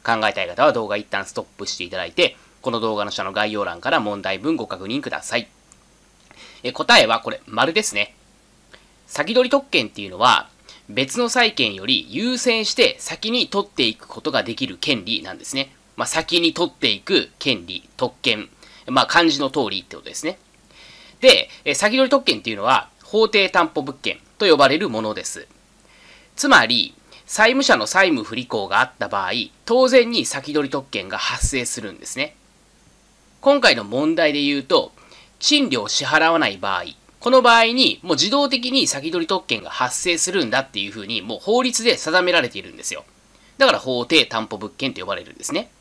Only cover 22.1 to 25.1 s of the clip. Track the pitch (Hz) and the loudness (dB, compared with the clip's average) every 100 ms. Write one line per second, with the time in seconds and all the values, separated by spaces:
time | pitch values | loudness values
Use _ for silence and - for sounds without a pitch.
22.1 | 269 247 113 117 104 107 123 - _ - | 4 2 -2 -4 -4 2 2 0 _ -4
23.1 | 214 220 208 190 190 165 - 139 135 - | 2 2 4 2 2 2 -2 -6 -6 -8
24.1 | - _ _ 202 147 139 151 190 110 110 | -8 _ _ 4 6 6 4 0 -2 -4